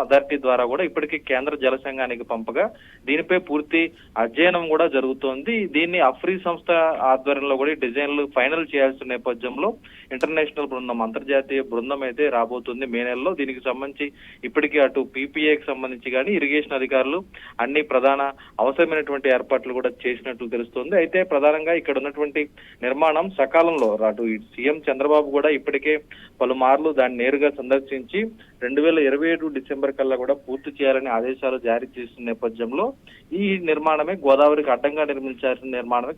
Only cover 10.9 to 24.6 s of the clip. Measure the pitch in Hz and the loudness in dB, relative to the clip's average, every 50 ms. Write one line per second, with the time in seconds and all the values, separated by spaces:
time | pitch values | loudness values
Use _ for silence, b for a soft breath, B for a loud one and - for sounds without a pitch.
10.9 | 120 117 113 113 110 - 135 135 139 135 135 135 139 135 135 135 117 117 117 131 | -4 -2 -2 -4 -4 -6 -4 0 0 0 0 0 -2 -4 -2 -2 -4 -6 -4 -4
11.9 | 143 139 135 127 120 123 151 143 127 117 117 113 123 123 120 - 123 123 135 127 | -6 -4 -6 -6 -2 0 0 2 2 2 0 0 -2 -6 -6 -8 -8 -6 -6 -4
12.9 | 117 117 120 123 123 123 131 175 185 156 139 131 131 127 - 131 123 127 139 139 | -4 -4 -2 -2 -4 -2 -2 -2 -2 -2 -4 -4 -6 -6 -4 -4 -4 -4 -6 -10
13.9 | 135 - 147 143 - B B B B B B 123 120 156 147 147 147 151 139 127 | -8 -8 -8 -8 -8 B B B B B B -4 -2 0 0 2 4 4 4 4
14.9 | 135 143 131 131 - 131 139 143 - 156 151 151 151 147 - - 139 131 131 131 | 4 0 -2 -2 -4 -8 -8 -6 -4 0 2 2 2 2 0 -6 -8 -6 -6 -8
15.9 | 127 120 - 131 123 131 135 180 208 170 147 139 143 151 147 - 151 135 131 131 | -10 -8 -8 -4 -2 -2 0 0 0 0 0 0 0 0 -2 -2 -4 -4 -2 0
16.9 | 135 131 127 131 147 180 196 - B B B B B B 117 127 143 151 151 151 | 2 2 2 2 -2 -4 -6 -8 B B B B B B -4 0 0 0 0 2
17.9 | 135 127 123 135 139 139 139 139 135 B B B B B 107 127 135 - - - | 2 4 4 4 4 4 0 -2 -4 B B B B B 0 2 4 2 2 2
18.9 | 156 156 147 143 139 139 131 135 127 123 123 - 139 127 127 131 127 127 123 123 | 2 -2 -2 -2 -4 -2 2 2 2 2 2 0 -2 -2 -2 -2 -4 -2 -2 -4
19.9 | 120 - - 127 123 117 - 135 123 113 123 113 113 117 117 117 - 131 123 151 | -4 -4 -4 -4 -4 -4 -6 -10 -10 -8 -8 -6 -6 -6 -6 -6 -6 -8 -4 0
20.9 | 196 190 165 165 - 185 185 185 156 143 139 151 151 156 156 160 170 165 - - | 2 2 2 2 2 0 0 2 2 4 4 4 4 2 0 0 0 0 0 -2
21.9 | 139 131 131 143 139 147 151 151 139 156 147 147 - B B B B B - 123 | -2 -2 -2 -4 -4 -4 -4 -2 -2 -4 -4 -4 -8 B B B B B -4 -2
22.9 | 131 139 160 160 151 156 175 196 190 - 135 135 - 165 165 170 165 147 123 110 | 0 2 2 2 2 2 0 -2 0 0 0 2 4 4 4 4 4 2 2 2
23.9 | 104 104 110 110 107 110 120 113 110 107 107 - - - | 2 2 2 2 2 0 -2 -2 -2 -4 -6 -12 -10 -4